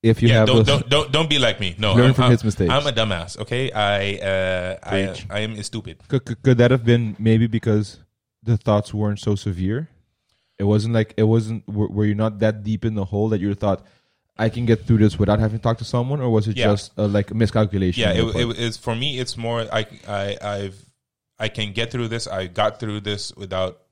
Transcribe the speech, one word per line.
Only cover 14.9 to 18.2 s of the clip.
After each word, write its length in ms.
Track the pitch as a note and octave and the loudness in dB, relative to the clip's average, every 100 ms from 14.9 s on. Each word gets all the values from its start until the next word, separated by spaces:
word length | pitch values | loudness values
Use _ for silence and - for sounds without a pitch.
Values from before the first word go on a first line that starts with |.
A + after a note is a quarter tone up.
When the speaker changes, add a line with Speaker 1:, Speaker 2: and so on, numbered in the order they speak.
| A2+ | 4
Speaker 1:
this 200 | G#2 - | 4 4
without 200 | G2+ G#2 | 2 2
having 180 | A2 A2 | 0 0
to 40 | |
talk 160 | A#2 A2+ | -2 -4
to 60 | |
someone," 360 | A2+ B2 B2 C#3+ | -4 -4 -2 -2
or 100 | B2+ | 0
was 160 | A2 G#2+ | 0 0
it 80 | G#2+ | 0
Speaker 2:
Yeah. 100 | A2 | 2
Speaker 1:
just 260 | G2+ - - | 0 -4 -4
a, 100 | G#2 | 0
like, 260 | G2+ G2+ | 0 -2
miscalculation 680 | A2 A2+ A2+ G2+ G2+ F#2 F2+ | 0 0 2 0 0 0 2
Speaker 2:
Yeah, 100 | A2 | 0
Speaker 1:
on 40 | |
Speaker 2:
it, 60 | A2 | 2